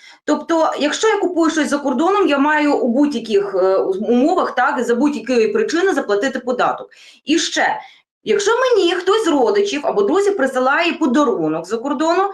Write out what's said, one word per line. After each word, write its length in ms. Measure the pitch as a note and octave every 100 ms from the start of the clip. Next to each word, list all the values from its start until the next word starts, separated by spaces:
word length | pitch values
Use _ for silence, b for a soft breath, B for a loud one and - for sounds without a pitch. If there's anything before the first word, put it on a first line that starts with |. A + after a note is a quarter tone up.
| B B -
Тобто, 460 | D4+ - E4 D#4 -
якщо 280 | D4 D4 A4
я 100 | G4+
купую 340 | F4+ E4 D#4+
щось 180 | D#4+ B3
за 80 | C#4+
кордоном, 500 | C#4 B3 E4+ G4+ E4
я 100 | C#4+
маю 380 | D4 D4+ D4 C#4
у 180 | B3+
будь-яких, 640 | A#3 C#4+ A#3 A3+ G3+ G3+ F#3+
е, 220 | F#3 F#3+
умовах, 760 | - F#3+ A3 B3 D4 F4+ B3 -
так, 280 | C4 C#4
за 120 | A3+ A3+
будь-якої 520 | D4 A3 B3 B3 A3
причини 460 | G#3+ G#3 E4 G4
заплатити 460 | C#4 - G3+ B3 B3
податок. 500 | A#3+ A#3+ D#3+ B2 - B B B B
І 140 | E4
ще, 400 | - D#4+ F#3+ - B B B _
якщо 280 | - D4 - A#4
мені 320 | B4+ A4 E4+
хтось 340 | F4+ F#4 A4 E4
з 20 |
родичів 540 | C#4+ A3 G3+ G3 C#4+
або 180 | D#3 F#3+
друзів 360 | G3+ F4 G4+ G4
присилає 560 | C4+ C4 C4 D4+ E4+
подарунок 720 | C4+ D4+ B3 C4+ F3+ D#3 D#3+ E3+
за 120 | A3+
кордону, 540 | C4 B3+ D#4+ F4+ G4